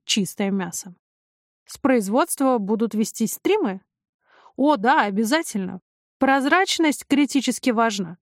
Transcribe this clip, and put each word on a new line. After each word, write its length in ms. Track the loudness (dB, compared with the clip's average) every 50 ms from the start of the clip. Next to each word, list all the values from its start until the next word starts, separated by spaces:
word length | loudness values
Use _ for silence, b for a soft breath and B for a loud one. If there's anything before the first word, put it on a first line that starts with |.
| _
чистое 460 | -4 -2 -2 -2 -2 -4 -4 -4 -2
мясо». 440 | -2 -4 -4 -6 -8 -12 -14 -16 -18 _ _ _ _ _ _ _ _ _ _ _ _ _ _
«С 120 | -20 -10 -4
производства 800 | 0 2 2 2 2 0 0 0 0 0 0 0 2 2 2 0
будут 360 | 0 -2 -2 -2 -2 -2 0
вестись 400 | -2 -2 -2 -2 -2 -4 -4 -4
стримы?» 460 | -4 -2 0 0 2 0 -2 -4 -6 -12 _ _ _ _ _ _ b b b b b b b b
О, 200 | 0 2 2 2
да, 260 | 2 2 2 2 2 2
обязательно. 760 | 0 0 -2 0 2 0 0 0 -2 -6 -6 -6 -6 -8 -12 -16 _ _ _ _ _ _ _
Прозрачность 880 | 2 2 4 2 2 2 2 2 2 2 0 2 2 2 0 -2 -2
критически 640 | 0 2 2 2 2 0 0 0 0 -2 -2 -2 0
важна. 480 | 0 2 2 2 0 -2 -6 -8 -10 -14